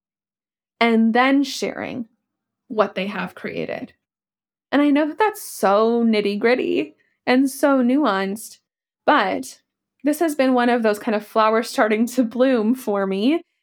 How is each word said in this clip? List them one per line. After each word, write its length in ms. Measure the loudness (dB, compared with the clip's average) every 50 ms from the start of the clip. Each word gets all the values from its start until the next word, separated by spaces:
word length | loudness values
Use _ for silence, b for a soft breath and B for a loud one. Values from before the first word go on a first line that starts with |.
| _ _ _ _ _ _ _ _ _ _ _ _ _ _ _ -2
and 340 | 0 2 2 2 2 2 2
then 300 | 2 2 4 2 2 0
sharing 640 | -2 -4 -6 -6 -6 -6 -8 -10 -8 -8 -10 -12 -12 _ _ _ _ _ _ _ _ _ _ _
what 280 | -6 -2 -2 -2 -2 -4
they 120 | -6 -8
have 280 | -6 -6 -8 -10 -10 -10
created. 580 | -12 -12 -10 -8 -8 -8 -8 -8 -10 -12 -14 _ _ _ _ _ _ _ _ _ _ _ _ _ _ _ _
And 100 | 0 2
I 100 | 2 2
know 160 | 2 2 0
that 100 | -2 -2
that's 240 | -2 -2 -2 -2 -6
so 600 | -12 -16 -6 -2 0 2 2 2 2 2 2 2 2
nitty-gritty 920 | 2 2 2 0 -2 -2 0 0 0 0 0 0 -2 -2 -2 -4 -6 -10 _ _ _ _ _ _
and 240 | 0 2 2 2 0
so 320 | 0 0 0 2 2 2
nuanced, 800 | 2 2 2 2 2 0 0 -2 -2 -4 -6 -8 -12 -16 -20 -20 _ _ _ _ _ _ _ _ _
but 560 | 2 2 2 2 0 -2 -6 -8 -10 -16 -20 _ _ _ _ _ _ _ _ -2
this 160 | -2 0 0
has 160 | 0 0 0
been 180 | 0 2 2 2
one 160 | 2 2 2
of 140 | 2 2 2
those 160 | 0 0 0
kind 160 | -2 -2 -2
of 100 | -2 -4
flowers 440 | -2 0 2 2 4 2 0 -2 -2
starting 360 | 0 0 0 2 2 0 0
to 160 | 0 0 -2 -2
bloom 520 | -2 0 2 2 2 2 2 2 0 -2
for 300 | -2 -2 -4 -2 -2 -2
me 360 | -2 -2 0 0 0 0 0 -4 _ _ _